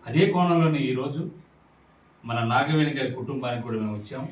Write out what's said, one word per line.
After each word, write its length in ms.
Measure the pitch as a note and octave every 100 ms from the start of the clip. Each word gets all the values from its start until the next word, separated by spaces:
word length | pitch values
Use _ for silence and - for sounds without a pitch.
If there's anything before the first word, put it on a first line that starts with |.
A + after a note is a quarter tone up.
| -
అదే 240 | C3+ F#3+
కోణంలోనే 480 | F#3 F3 E3+ D#3+ D3+
ఈరోజు 520 | B2+ B2+ C#3 D#3+ - - - _ _ _ _ _ _ _ A#2
మన 180 | A#2+
నాగవేణి 500 | A#2 A#2+ C#3+ D#3 D3+
గారి 180 | C3+ C3
కుటుంబానికి 520 | B2+ A#2 C3+ B2 A#2+
కూడా 140 | A2+ A2
మేము 160 | G#2+
వచ్చాం. 360 | G#2 G2+ B2+ C3